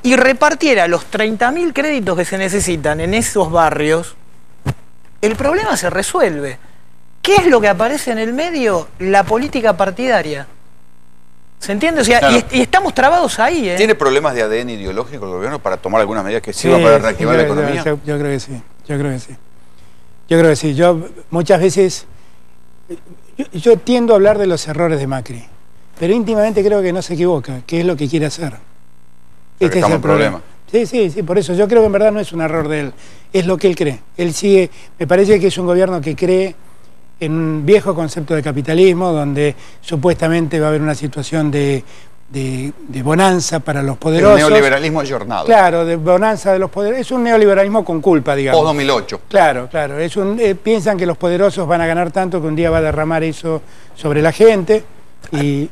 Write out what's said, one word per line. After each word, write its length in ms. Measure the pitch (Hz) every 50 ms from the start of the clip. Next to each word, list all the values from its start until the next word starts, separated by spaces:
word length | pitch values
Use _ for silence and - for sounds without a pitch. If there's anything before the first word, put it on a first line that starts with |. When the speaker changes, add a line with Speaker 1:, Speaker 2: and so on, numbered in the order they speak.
| -
Speaker 1:
y 80 | 247 254
repartiera 720 | 262 262 262 269 254 302 302 320 269 339 294 247 202 175
los 160 | 170 170 165 -
treinta 440 | - - 208 214 220 220 202 240 247
mil 220 | 285 339 349 330 254
créditos 440 | 277 285 311 294 262 202 190 180
que 60 | 175 175
se 140 | - 196
necesitan 640 | 190 190 185 180 208 - 180 175 156 143 151 151 156
en 120 | 165 180 202
esos 380 | 226 226 - - 208 180 156
barrios, 640 | 165 170 165 156 147 143 147 151 160 165 170 - - - - - - - - - - - - - - - - - - - - - - -
el 140 | - 214 226
problema 400 | - 254 277 320 392 440 - 277
se 140 | - - 175
resuelve. 720 | 160 185 202 - - 370 285 196 156 143 143 135 123 - - - - - - - - - - - - -
¿Qué 140 | - 339 403
es 120 | 403 349
lo 120 | 339 269 233
que 80 | 208
aparece 440 | 202 196 175 220 240 285 285 - 262 233
en 40 |
el 140 | 220 220 226
medio? 560 | 240 269 320 359 339 294 247 214 190 170 156 - - -
La 260 | 180 190 196 196 190
política 500 | 170 220 233 269 294 - 269 220 220 196
partidaria. 720 | 165 196 190 185 208 247 262 233 190 160 156 147 139 139 - - - - - - - - - - - - - - - - - - - - - - -
¿Se 140 | - - 202
entiende? 260 | 208 311 330 330 302
O 60 | 240
sea, 140 | 214 247 240
Speaker 2:
Claro. 160 | - - 240
Speaker 1:
y 20 |
est-, 160 | 247 220 - -
y 60 | 247
estamos 320 | 247 - - 370 403 330 -
trabados 440 | - 247 277 339 359 330 233 - -
ahí, 280 | 220 269 349 330 240
¿eh? 80 | 185 175
Speaker 2:
¿Tiene 200 | 185 208 220 214
problemas 380 | - 151 135 131 143 156 147 123
de 100 | 120 110
A 40 |
D 140 | 107 110 117
N 100 | 123 123
ideológico 540 | 117 104 98 95 95 107 120 110 147 123 101
el 60 | 95
gobierno 280 | 90 90 98 127 147 143
para 160 | - 98 95
tomar 240 | 90 - 92 104 113
algunas 240 | 107 101 110 110 95
medidas 180 | 98 110 113
que 120 | - - 98
sirvan 240 | - - 170 175 175
Speaker 3:
Sí, 40 | 165
Speaker 2:
para 100 | - -
Speaker 3:
sí, 60 | 110
Speaker 2:
reactivar 340 | - 113 101 - - 151 -
Speaker 3:
yo, 60 | 160
Speaker 2:
la 60 | 156
Speaker 3:
yo, 60 | 147 143
Speaker 2:
economía? 300 | 147 147 143 143 135 -
Speaker 3:
yo, 160 | 156 151 143 143
yo 120 | 147 147
creo 140 | 143 147 143
que 80 | 139 131
sí, 220 | - - 135 120 110 - - - -
yo 100 | - 147
creo 140 | 139 143 143
que 80 | 131 123
sí. 160 | 120 - 135 - - - - - - - - - - - - - - - - - - -
Yo 80 | 170 165
creo 100 | 165 160
que 40 | 151
sí. 180 | - - 151 139
Yo 340 | 135 175 175 175 160 170 - - - - -
muchas 280 | 160 170 170 - 196 170
veces, 460 | 180 190 - 196 190 185 - - - - - - - - - - - - - - - - - - - - - - - - - - - - -
yo, 80 | - 277 -
yo 260 | - 170 - 240 226
tiendo 360 | 180 - - 247 240 240 226 220
a 20 |
hablar 220 | 196 196 208 214
de 100 | 202 202
los 180 | 190 170 147 - 156
errores 300 | 151 151 175 165 160 143
de 60 | 139
Macri, 360 | 135 135 131 117 - 123 117 - - - - - - - - - - - -
pero 140 | 165 175 208
íntimamente 500 | 240 220 196 226 214 208 220 208 208 190
creo 180 | 208 208 202
que 120 | 190 180 175
no 80 | 185
se 140 | 170 - 175
equivoca, 440 | 147 175 180 170 143 117 - 131 127 120
que 140 | - 165 170
es 40 | 170
lo 120 | 180 170
que 100 | 135 147
quiere 200 | 131 151 160 151
hacer. 260 | 147 - 160 170 139 107 110 - - - - - - - - - - - - - - - - - - -
Speaker 2:
Pero 100 | - 190
Speaker 3:
Este 120 | 160 - 185
es 40 | 147
Speaker 2:
estamos 60 | -
Speaker 3:
el 40 | 165
Speaker 2:
en 60 | 151
Speaker 3:
problema. 360 | 120 151 - 104 110 104 92 82
Speaker 2:
problema. 180 | - - - - - -
Speaker 3:
Sí, 160 | - 226 233
sí, 240 | 165 - 247 208 175
sí, 140 | 143 202 185
por 140 | 156 180
eso 160 | 208 175 - 180
yo 140 | 180 208
creo 140 | 196 240 233
que 40 | 220
en 60 | 208 196
verdad 180 | 196 214 214
no 80 | 208 214
es 140 | 202 - 165
un 80 | 165
error 260 | 160 156 156 160 151
de 120 | 147 156 151
él, 120 | 143 131 - - - - - - - -
es 140 | - 190 170
lo 120 | 180 185
que 100 | 151 -
él 80 | 190 175
cree. 240 | - 175 147 131 107 - - -
Él 160 | - 175 175 151
sigue, 360 | - - 202 196 190 180 160 - - - - - -
me 80 | 170
parece 320 | 139 180 185 202 190 214 196
que 80 | 165
es 100 | 190 -
un 80 | 180 180
gobierno 360 | 175 175 180 190 185 185 170
que 120 | 139 160 147
cree 400 | - 185 170 185 185 190 190 165 - - - - - - - - - - - - -
en 120 | 170 151
un 340 | 156 165 160 160 156 156 143
viejo 300 | 165 208 208 - 190 175
concepto 400 | 160 165 147 - 170 151 - 165
de 80 | 156 135
capitalismo, 680 | 156 131 143 135 139 156 175 185 190 175 170 185 180 165
donde 420 | 151 143 143 139 143 147 147 143 - - - - -
supuestamente 800 | - - 170 147 127 180 165 - 170 160 165 170 165 143 170 160
va 60 | 151
a 40 | 156
haber 120 | 156 151
una 120 | 151 156 147
situación 560 | - 151 143 - 151 131 - 160 160 151 147
de, 340 | 139 143 143 139 139 131 - - - - - - - - - -
de, 440 | 131 139 131 131 131 127 135 143 147 - -
de 140 | - 127 131
bonanza 600 | 123 143 156 175 196 190 185 180 143 - 165 160
para 200 | - - 143 143
los 120 | 139 139 131
Speaker 2:
El 60 | -
Speaker 3:
poderosos. 380 | - 160 160 170 180 208 208
Speaker 2:
neoliberalismo 600 | 196 156 151 214 - - 135 135 139 156 156 156 160
ayornado. 460 | 139 131 135 113 104 107 117 92 76
Speaker 3:
Claro, 400 | - 226 208 190 175 165 170 170
de 100 | 165 170
bonanza 560 | 165 151 170 180 180 208 220 214 - - 196
de 80 | 190 190
los 100 | 190 180
poderosos. 300 | - 196 208 208 240 262
Es 100 | 240 -
un 120 | 262 254 233
neoliberalismo 600 | 240 226 220 214 202 196 190 196 202 208 226 180
con 160 | 180 170 160
culpa, 340 | 147 196 175 151 120 151 143
digamos. 240 | 139 139 135 147 160
Speaker 2:
Post 80 | 151
dos 80 | 160 151
mil 140 | 147 139 139
ocho. 320 | 139 113 - - 104 92 - -
Speaker 3:
Claro, 400 | - 196 170 156 135 123 127 123
claro. 260 | - 160 147 139 143
Es 200 | 147 165 170 -
un, 200 | 208 190 196 208 233
eh, 140 | 233 202 196
piensan 440 | 180 - 214 226 214 160 214 202
que 80 | 175 180
los 120 | 175 165
poderosos 480 | - 180 175 175 180 196 196 - 196 180
van 140 | 147 175 170
a 80 | 165
ganar 240 | 165 165 170 175 165
tanto 300 | - 196 185 180 175 180
que 60 | 156
un 80 | 160 156
día 120 | 156 170 165
va 100 | 160 165
a 20 |
derramar 420 | 160 156 151 147 156 160 165 160 160
eso 380 | 165 151 - - 165 160 151 - - - - - - -
sobre 260 | - - 151 147 151
la 120 | 151 165 151
gente 500 | - 214 226 220 196 170 156 214 220 214 - - - - - - - - -
y 380 | - 143 143 143 139 139 147 -